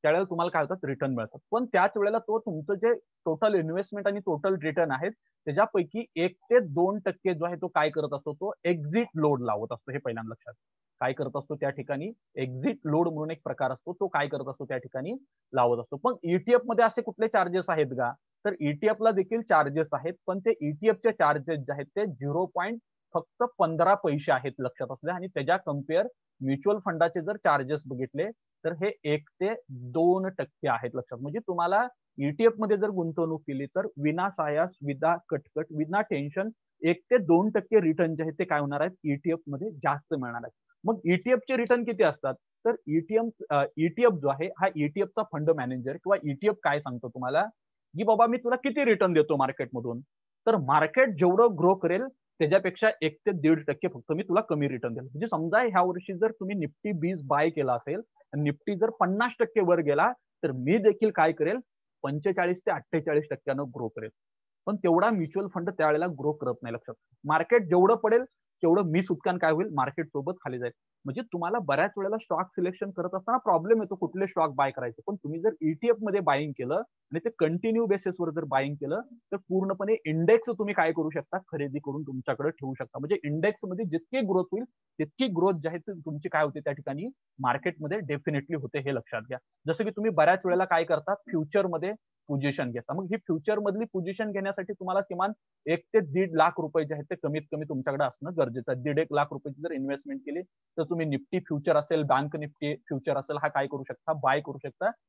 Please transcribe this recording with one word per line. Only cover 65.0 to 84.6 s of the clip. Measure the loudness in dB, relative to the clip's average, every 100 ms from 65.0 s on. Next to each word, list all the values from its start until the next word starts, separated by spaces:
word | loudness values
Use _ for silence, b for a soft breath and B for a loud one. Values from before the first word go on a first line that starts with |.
| 4
mutual | 2 -2 -4 -4
fund | -4 -6
त्यावेळेला | 0 2 2 0
ग्रो | -2 -4
करत | -2 -4 -6
नाही, | -8
लक्षात. | -10 -10 -18 _ _
Market | -2 0 4 2
जेवढं | 4 6 6
पडेल, | 6 4 2 2 _ _ _
तेवढं | 4 4
मी | 4 0
सुटकान | 0 -2 -2 2
काय | 2
होईल? | 2 0
Market | 0 0 -2 -6
सोबत | -4 -6
खाली | -6 -8 -6
जाईल. | -6 _ _ _
म्हणजे | -8 -8
तुम्हाला | -6 -4 -2 -2
बऱ्याच | 0 0 0 -2
वेळेला | -4 -4
stock | -2 -4 -2
selection | -2 -4 -4 -8
करत | -6 -6
असताना | -4 -2 -2
problem | 2 2 4 2
येतो, | 2
कुठले | -4 -4 -2 -2
stock | 0 0
buy | 2 0
करायचे. | 0 -8 -8 -8
पण |
तुम्ही | -8 -6 -2
जर | -2 0
ईटीएफ | -4 0 0 2
मध्ये | 0 0
buying | 2 2 0
केलं | -6 -2
आणि | -2 -4 _ _ -6
ते | -6 0
continue | 0 2 0 0 2
बेसिसवर | 0 0 -4 -4
जर | -4
buying | 0 0 0
केलं, | -4 -4 -4 -6
तर | -20 _ -10
पूर्णपणे | _ -2 0 -2 0 0
index | 0 2 6 4 4 -4
तुम्ही | -2
काय | 2 2
करू | 2 -2
शकता? | -4 -6 -8
खरेदी | -6 -6 -6 -6
करून | -6 -8
तुमच्याकडे | -6 -6 -4 -2 -2
ठेवू | -4 -10 -8
शकता. | -10 -8
म्हणजे | -4 -4
index | -2 0 0 -2 -8
मध्ये | -6
जितकी | -4 -4 -2 -4
growth | 0 0 0
होईल, | -6